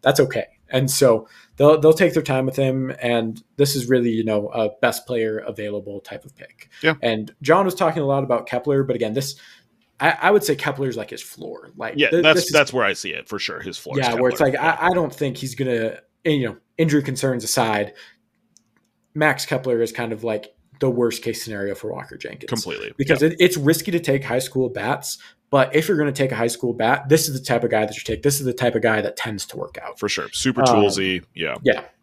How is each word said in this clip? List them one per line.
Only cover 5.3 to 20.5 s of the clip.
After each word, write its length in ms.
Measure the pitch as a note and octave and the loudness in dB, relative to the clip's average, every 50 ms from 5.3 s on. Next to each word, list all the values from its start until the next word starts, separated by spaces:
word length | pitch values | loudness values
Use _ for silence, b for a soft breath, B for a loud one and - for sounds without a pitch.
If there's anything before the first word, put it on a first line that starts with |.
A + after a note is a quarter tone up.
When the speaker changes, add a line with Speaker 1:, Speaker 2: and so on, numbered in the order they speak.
| G#2+ G#2+ | -4 -6
Speaker 1:
available 600 | - - G#2+ A2+ G#2+ G#2 G#2 G#2 G2 G2+ G2+ G2+ | -8 -10 -10 -8 -8 -8 -8 -8 -10 -10 -14 -14
type 240 | - - G#2 F#2 - | -14 -14 -16 -16 -16
of 100 | - _ _ | -20 _ _
pick. 320 | - - _ _ - _ B B | -20 -20 _ _ -20 _ B B
Speaker 2:
Yeah. 120 | B D#3 D#3+ C#3+ | B -2 -2 0
Speaker 1:
And 340 | - A#2+ A2+ A2 G#2+ G#2 - _ | -2 -2 -2 -2 -6 -10 -14 _
John 240 | - C3 D#3+ F#3 G3 | 2 2 2 4 4
was 100 | F#3 F3+ | 0 -2
talking 260 | - F#3+ E3 D3+ E3 | 0 -2 -2 0 -2
a 40 | D3 | -2
lot 180 | C#3 C#3 C#3 C3+ | 0 0 -2 0
about 240 | B2+ B2 A#2 - - | 0 -2 -2 -2 -4
Kepler, 360 | - B2 - D3 C#3+ C#3 C3+ | -8 -6 -2 0 0 0 0
but 120 | C3+ B2 | 0 -2
again, 160 | A#2 A2+ G#2+ | -2 -2 -2
this, 240 | A2 C3 C3+ C#3 - B B B B B B B _ _ _ _ _ _ | -2 -4 -4 -6 -8 B B B B B B B _ _ _ _ _ _
I, 160 | C#3 D#3 D#3 - | 0 0 0 2
I 80 | - F3+ | 2 4
would 140 | G3+ G#3 G3+ | 4 4 2
say 120 | - D3 | 2 -2
Kepler's, 400 | - - D3+ C#3 C#3 C#3 C3+ A#2 | 0 0 -2 -2 0 -4 -6 -6
like, 140 | A2+ G#2 - | -6 -10 -10
his 140 | - - - | -12 -16 -14
floor. 480 | - - - - - - - - - _ | -16 -18 -16 -14 -14 -14 -14 -16 -20 _
Like, 200 | - A#2+ A2+ - C#3+ | -10 -10 -8 0 0
Speaker 2:
Yeah, 140 | D3 A#2+ | 2 2
Speaker 1:
th-, 100 | D3+ E3+ | 4 4
Speaker 2:
that's, 140 | F3 D#3 D#3 | 6 6 6
Speaker 1:
this 100 | F3+ D#3 | 4 2
is 60 | - | 2
Speaker 2:
that's 200 | D3+ D3 C#3+ - | 4 4 4 4
where 120 | B2 B2+ A2+ | 2 0 0
I 100 | G2 F#2+ | 0 0
see 160 | - - F#2+ | -2 -6 -10
it 180 | D2+ - - - | -10 -10 -10 -10
for 120 | - G2+ | -10 -8
sure. 220 | - - E2 - | -8 -8 -10 -10
His 180 | - F#2+ F2+ - | -10 -12 -12 -12
floor 200 | - - - C3+ | -12 -6 -4 -2
is 60 | C3+ | -2
Speaker 1:
Yeah, 80 | B2 A#2 | 0 0
where 160 | A#2 B2+ B2+ | 2 2 0
it's 80 | A#2+ - | 2 2
Speaker 2:
Kepler. 220 | D#3 C3+ C3+ C#3 | 2 2 2 2
Speaker 1:
like, 220 | C#3+ D#3+ D#3+ - | 0 0 0 2
I, 80 | D#3 F3 | 2 0
I 40 | F#3 | 2
don't 180 | F3 E3+ C#3+ | 2 0 -2
think 260 | - - D3+ C3+ A#2+ - | -4 -4 -4 -4 -4 -6
he's 180 | - B2+ A#2 | -10 -10 -6
gonna, 460 | - C#3 B2+ B2 A#2 A2+ A2+ - - _ _ _ _ _ | -4 -4 -2 0 0 -2 -4 -6 -8 _ _ _ _ _
you 220 | E3+ D3+ C#3+ C3 | 0 0 0 0
know, 120 | - - - _ _ _ - | -2 -6 -10 _ _ _ 0
injury 240 | D#3+ D#3+ C#3+ D3+ | 0 2 2 2
concerns 420 | C#3 C#3 C3 C3 - C3+ C3 G2 G#2+ | 0 0 -6 -2 -2 -2 -2 -2 -4
aside, 500 | A2 - C3+ A#2+ A2+ G#2+ G#2 G#2 G#2 B B B B B B _ _ _ _ _ _ _ _ _ _ _ _ _ _ _ _ _ _ _ | -2 0 0 0 2 0 -2 -2 -4 B B B B B B _ _ _ _ _ _ _ _ _ _ _ _ _ _ _ _ _ _ _
Max 280 | D3+ D3+ D3+ C3+ C#3 - | 0 2 2 2 0 -2
Kepler 380 | - C#3+ C3 C3+ C3 A#2+ A2+ | -4 -4 -4 0 0 0 0
is 100 | A#2 A2+ | 0 -2
kind 220 | - - A#2+ A2 A2+ | -2 -6 -6 -6 -6
of, 100 | G#2 A2 | -6 -4
like, 300 | A#2 A2 G#2 - - | -4 -4 -4 -6 -10